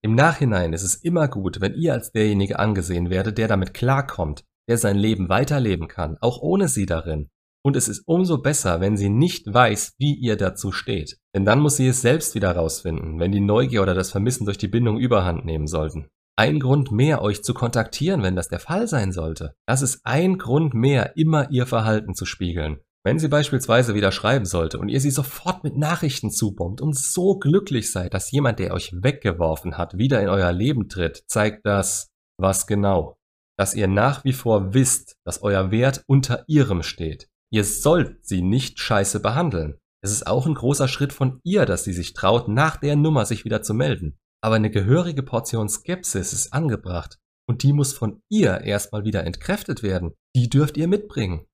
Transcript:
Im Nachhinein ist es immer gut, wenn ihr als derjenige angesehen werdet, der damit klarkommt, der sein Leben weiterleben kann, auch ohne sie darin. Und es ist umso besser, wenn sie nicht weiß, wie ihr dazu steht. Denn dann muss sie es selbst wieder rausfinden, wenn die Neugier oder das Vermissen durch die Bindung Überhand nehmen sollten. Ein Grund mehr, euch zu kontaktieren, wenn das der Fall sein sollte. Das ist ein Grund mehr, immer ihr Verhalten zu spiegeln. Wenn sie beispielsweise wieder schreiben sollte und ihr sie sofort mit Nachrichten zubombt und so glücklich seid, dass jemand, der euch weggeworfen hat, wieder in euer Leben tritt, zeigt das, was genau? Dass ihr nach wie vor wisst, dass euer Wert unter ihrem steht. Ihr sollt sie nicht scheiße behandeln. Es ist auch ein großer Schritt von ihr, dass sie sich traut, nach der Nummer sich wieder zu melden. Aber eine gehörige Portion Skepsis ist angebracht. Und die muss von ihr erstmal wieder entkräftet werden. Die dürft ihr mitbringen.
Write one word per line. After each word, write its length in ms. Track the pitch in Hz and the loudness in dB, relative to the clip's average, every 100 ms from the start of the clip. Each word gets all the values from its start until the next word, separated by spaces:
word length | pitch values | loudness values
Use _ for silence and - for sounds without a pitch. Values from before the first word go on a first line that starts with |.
Im 120 | 110 113 | 2 4
Nachhinein 580 | 156 160 131 98 98 | 4 4 2 2 0
ist 100 | 82 | -2
es 120 | 92 - | -4 -4
immer 320 | 170 170 147 | 0 2 0
gut, 340 | 104 95 - | 0 -4 -2
wenn 140 | 98 - | -2 0
ihr 180 | 165 | 0
als 180 | 120 - | 0 -2
derjenige 460 | 113 107 101 98 - | 0 2 2 0 0
angesehen 520 | 107 98 85 87 87 | 0 0 -2 -2 0
werdet, 280 | 92 101 104 | 0 0 -2
der 100 | 110 | 0
damit 260 | 101 95 | 0 0
klarkommt, 720 | - 120 135 135 - 80 73 _ _ - | -2 0 0 -2 -6 -6 -6 _ _ -2
der 100 | 117 | 0
sein 200 | 110 101 | 2 4
Leben 320 | 107 101 87 | 2 2 0
weiterleben 580 | 95 135 147 113 87 80 | 0 2 0 0 0 -4
kann, 300 | - 78 76 | -6 -6 -2
auch 200 | 117 - | -2 -2
ohne 260 | 147 190 175 | 0 2 2
sie 180 | 104 95 | 0 0
darin. 440 | 82 82 76 73 _ _ _ | -2 -2 -6 -6 _ _ _
Und 120 | 139 135 | 0 2
es 120 | 113 | -2
ist 200 | 104 - | -6 0
umso 320 | 165 185 156 | 2 2 0
besser, 420 | 135 147 95 85 | 0 0 0 0
wenn 160 | 95 104 | 2 2
sie 120 | 101 | 2
nicht 440 | 107 175 - - | 4 2 0 0
weiß, 400 | 117 117 - - _ | 4 4 2 -6 _
wie 160 | 143 143 | 0 0
ihr 220 | 120 104 | 0 0
dazu 340 | 95 - 98 | 0 -2 -6
steht. 480 | - - 101 76 - _ 98 | -6 -4 -6 -6 -14 _ 0
Denn 100 | 98 | 4
dann 140 | 120 | 6
muss 160 | 147 139 | 4 4
sie 120 | 127 | 2
es 140 | 127 | 4
selbst 320 | 120 156 - | 2 2 0
wieder 180 | 110 92 | 0 0
rausfinden, 680 | 87 82 - 90 80 78 80 | 0 -2 -2 -4 -6 -6 -2
wenn 120 | 87 | 0
die 100 | 101 | 2
Neugier 420 | 101 107 131 117 | 4 4 2 2
oder 100 | 95 | 2
das 160 | 92 92 | 2 0
Vermissen 360 | 98 110 127 101 | 0 0 0 -4
durch 120 | 98 | -4
die 120 | 98 | -2
Bindung 280 | 117 120 107 | 2 2 2
Überhand 480 | 123 110 90 82 80 | 2 2 2 -2 -4
nehmen 220 | 80 76 | -4 -2
sollten. 400 | 80 78 78 73 _ _ - | -2 -4 -6 -12 _ _ 0
Ein 240 | 120 151 | 2 2
Grund 320 | 131 143 131 | 2 2 2
mehr, 300 | 104 147 147 | 2 2 2
euch 220 | 104 104 | 0 -2
zu 100 | - | -4
kontaktieren, 680 | - 120 117 110 - 156 185 | -2 -2 -2 -4 -4 -2 0
wenn 120 | 95 92 | 0 -2
das 120 | - | -4
der 120 | - | -8
Fall 280 | - 180 233 | -4 -4 -2
sein 240 | 139 95 | -2 -2
sollte. 420 | 92 80 80 80 - - | -4 -6 -6 -10 -12 -2
Das 160 | 131 | 0
ist 180 | 135 - | 0 -4
ein 360 | 117 135 185 185 | -2 0 2 0
Grund 340 | 117 139 160 | 0 0 2
mehr, 420 | 113 131 135 101 - | 2 2 2 0 0
immer 360 | 160 156 127 | 2 2 2
ihr 160 | 127 123 | -2 0
Verhalten 480 | 117 110 107 104 90 | 0 2 0 -2 -8
zu 100 | 92 | -8
spiegeln. 540 | - 90 85 76 73 _ _ | -4 -4 -2 -4 -6 _ _
Wenn 140 | 95 156 | -2 0
sie 120 | 156 | 2
beispielsweise 680 | 147 147 131 - 117 120 104 | 2 2 -2 2 2 4 2
wieder 160 | 98 | 0
schreiben 340 | - 107 135 95 | 0 0 0 0
sollte 320 | 90 82 - | -2 -2 -4
und 120 | 101 | -2
ihr 120 | 135 | 0
sie 80 | 143 | 0
sofort 540 | 135 131 - 180 185 | 0 -4 -6 -6 -4
mit 120 | 151 113 | -4 -2
Nachrichten 540 | 151 170 156 - 107 | -2 0 -2 -2 -4
zubombt 520 | - 110 104 98 107 | -2 -2 -2 -6 -4
und 140 | 147 139 | -4 -2
so 440 | - - 185 190 | -4 0 0 2
glücklich 520 | 139 185 202 131 98 | 2 2 2 -4 -4
seid, 220 | 95 90 | -4 -4
dass 180 | 95 - | -4 -2
jemand, 280 | 131 131 107 | 0 0 0
der 140 | 90 | -4
euch 200 | 87 - | -4 -6
weggeworfen 840 | 90 127 143 107 85 80 80 90 - | -2 -2 0 -4 0 0 -2 -6 -6
hat, 200 | 85 90 | -6 -2
wieder 240 | 131 123 | 2 2
in 80 | 98 | 2
euer 220 | 98 87 | 2 2
Leben 360 | 90 117 135 98 | 0 0 -2 -4
tritt, 360 | 92 82 - - | -4 -4 -4 -6
zeigt 380 | 110 107 - 107 | 0 0 -2 -2
das, 460 | 101 92 - - _ _ - | 0 0 -4 -10 _ _ -2
was 280 | 95 95 - | 0 0 0
genau? 500 | 101 101 92 78 - _ _ _ - | 0 2 2 0 -12 _ _ _ -4
Dass 160 | 98 | -2
ihr 140 | - 95 | 0 0
nach 360 | 98 123 139 | 2 2 0
wie 100 | 135 | -2
vor 420 | 131 117 107 95 117 | -2 2 2 4 2
wisst, 420 | 131 - - - - | 2 0 -6 -14 -12
dass 160 | - | -6
euer 300 | 104 98 95 | 0 0 2
Wert 320 | 110 131 135 - | 2 2 0 4
unter 380 | 135 131 120 - | 4 4 -4 2
ihrem 360 | 151 123 90 | 2 4 0
steht. 440 | 78 - 82 - - _ _ | -2 -6 -8 -8 -16 _ _
Ihr 120 | 107 | -2
sollt 600 | 101 - - - - - | 0 0 2 4 2 -4
sie 200 | - 95 | -6 -2
nicht 360 | 90 120 131 - | 2 0 -2 -8
scheiße 400 | - 104 98 107 | -2 0 0 -2
behandeln. 580 | 101 127 175 87 76 73 _ _ | -2 -2 -2 -2 -4 -10 _ _
Es 80 | 98 | -6
ist 160 | 104 - | -6 0
auch 180 | 117 131 | 0 0
ein 80 | |
großer 340 | 147 120 143 131 | 0 0 0 0
Schritt 240 | - 139 | 0 -4
von 280 | - 131 131 | 0 -2 -2
ihr, 220 | 170 196 120 | -2 2 2
dass 180 | 90 | 0
sie 100 | - | -2
sich 200 | 87 85 | -6 -6
traut, 340 | - 95 117 - | -4 0 0 0
nach 300 | 110 156 - | 0 0 -2
der 180 | 143 147 | 0 2
Nummer 300 | 156 147 104 | 2 2 0
sich 200 | 107 107 | -4 -4
wieder 180 | 107 | -6
zu 100 | - | -2
melden. 460 | 110 147 110 80 - _ _ | -2 0 -2 -6 -10 _ _
Aber 120 | 110 110 | 0 2
eine 140 | 107 | 2
gehörige 540 | 104 98 151 175 139 | 0 4 4 2 -4
Portion 460 | 131 117 - 113 104 | -4 -6 -2 -4 -2
Skepsis 640 | - - 180 - 98 90 | -6 -6 -6 -4 -4 -4
ist 200 | 131 - | -6 -4
angebracht. 640 | 131 160 107 - 90 - - _ _ - | -2 -2 -2 -4 -6 -8 -18 _ _ -6
Und 160 | 120 | 0
die 100 | 135 | 4
muss 200 | 147 135 | 4 0
von 280 | - 110 - _ | -2 -6 -6 _
ihr 320 | 214 143 92 | 2 2 2
erstmal 440 | - 101 - 107 104 | -2 -4 -4 -6 -4
wieder 200 | 98 82 | -4 -4
entkräftet 560 | - - 202 - 113 | -8 -6 -6 -6 -6
werden. 320 | 104 92 85 - _ 127 | -4 -4 -4 -10 _ 0
Die 140 | 120 | 2
dürft 280 | 135 147 147 | 2 2 0
ihr 100 | 165 | 0
mitbringen. 580 | 208 208 147 101 82 - | -2 -2 -6 -4 -6 -10